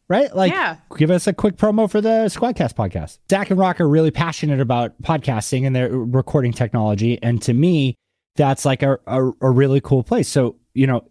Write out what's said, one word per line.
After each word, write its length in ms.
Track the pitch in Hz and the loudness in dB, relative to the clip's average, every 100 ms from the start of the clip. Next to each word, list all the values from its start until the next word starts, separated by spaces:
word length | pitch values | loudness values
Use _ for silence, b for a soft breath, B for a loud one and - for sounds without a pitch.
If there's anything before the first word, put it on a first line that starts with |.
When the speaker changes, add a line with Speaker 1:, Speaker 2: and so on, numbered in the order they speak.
| - | -4
Speaker 1:
right? 260 | 190 285 185 | 0 0 0
Like, 160 | 190 | 0
Speaker 2:
Yeah. 240 | 381 233 160 _ - | 0 -4 -6 _ -2
Speaker 1:
give 120 | 156 | 2
us 160 | 180 - | 2 0
a 60 | |
quick 240 | 180 214 - | -2 -2 0
promo 320 | 214 214 214 | 0 2 0
for 120 | 214 | 0
the 240 | 220 226 220 | 0 2 0
Squadcast 480 | - 233 - 135 | -2 -4 -2 -4
podcast. 440 | - 101 90 78 - - | -4 -4 -6 -10 -14 -2
Zach 180 | 196 202 | -2 0
and 100 | 185 | 0
Rock 220 | 185 170 | 0 2
are 80 | 160 | 2
really 220 | 156 160 | 4 2
passionate 500 | - 170 151 151 135 | 0 -4 -2 -2 0
about 400 | 123 120 117 - | 0 0 -2 -6
podcasting 640 | - 160 135 110 - 131 135 | -4 -2 -2 -4 -2 -2 0
and 80 | |
their 140 | 127 127 | 0 -2
recording 640 | 127 117 131 - 151 123 | -2 -2 -2 0 0 0
technology. 640 | 110 117 120 107 101 113 120 | -2 -2 0 0 0 0 0
And 180 | 117 117 | -2 -2
to 120 | - | 0
me, 400 | 120 170 165 135 - _ _ _ - | 2 2 2 0 -4 _ _ _ -2
that's, 300 | 139 135 143 | 0 0 -2
like, 160 | 131 | 0
a, 160 | 139 131 - | 0 -2 -2
a, 240 | 131 131 - | -2 -2 0
a 100 | 131 | 2
really 300 | 123 139 139 | 4 4 2
cool 220 | - 135 | 2 0
place. 260 | - - - | 0 -2 0
So, 280 | 147 120 - _ | 0 0 -4 _
you 120 | 123 135 | -2 0
know, 220 | 123 - | 0 -4